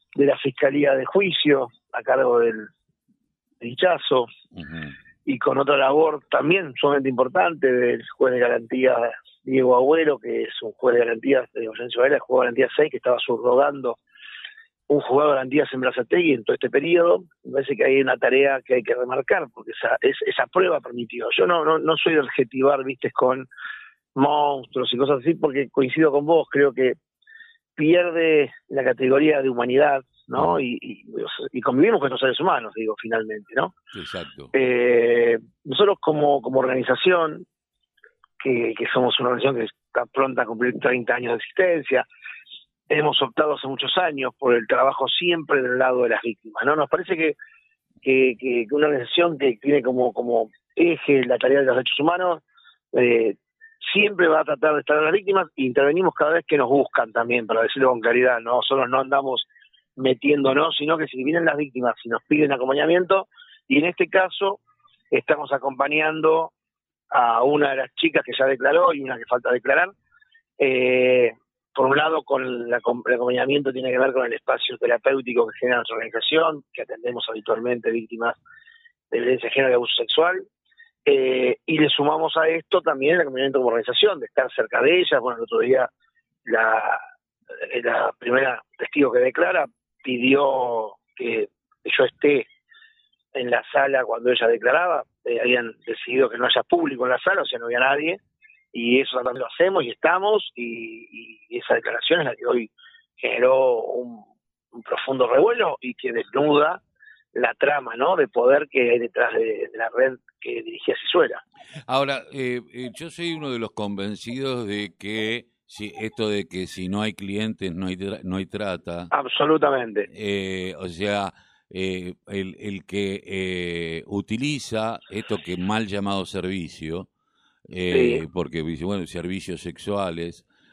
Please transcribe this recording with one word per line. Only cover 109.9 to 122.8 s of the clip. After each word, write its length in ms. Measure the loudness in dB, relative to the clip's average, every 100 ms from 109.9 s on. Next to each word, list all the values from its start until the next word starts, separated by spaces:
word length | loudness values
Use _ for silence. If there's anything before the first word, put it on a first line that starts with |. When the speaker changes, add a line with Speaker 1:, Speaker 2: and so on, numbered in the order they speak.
Speaker 1:
red 200 | 0 0 -2 _ _
que 220 | -12 -10
dirigía 320 | -10 -8 -6 -6
Cizuela. 400 | -2 0 0 -4 -16 -20 -20 -16 -4
Speaker 2:
Ahora, 360 | -2 -2 -4 -10
eh, 300 | -8 -6 -6 -10
eh, 180 | -14 -14
yo 160 | -14 -16
soy 220 | -10 -8
uno 160 | -6 -6
de 80 | -6
los 140 | -8
convencidos 920 | -6 -8 -6 -8 -8 -10 -8 -6 -6 -6
de 280 | -6 -8 -12
que 480 | -10 -6 -4 -6 -10 _ _
si, 260 | -16 -14 -10
esto 300 | -10 -6 -4
de 160 | -4 -6
que 180 | -8 -10
si 220 | -8 -6
no 140 | -4
hay 100 | -6
clientes 640 | -8 -8 -6 -6 -6 -8
no 120 | -6 -8
hay 80 | -8
tra-, 260 | -10 -10
no 140 | -6 -6
hay 100 | -6
trata. 600 | -8 -8 -8 -10 -12 -6
Speaker 1:
Absolutamente. 960 | -6 -4 -2 0 2 0 -2 -4 -6 -8
Speaker 2:
Eh, 600 | -8 -6 -4 -4 -6 -8 -10
o 80 | -12
sea, 440 | -6 -4 -4 -6 -10 _ _ _
eh, 460 | -8 -6 -6 -10 -16 -10
el, 280 | -8 -8 -12
el 260 | -12 -12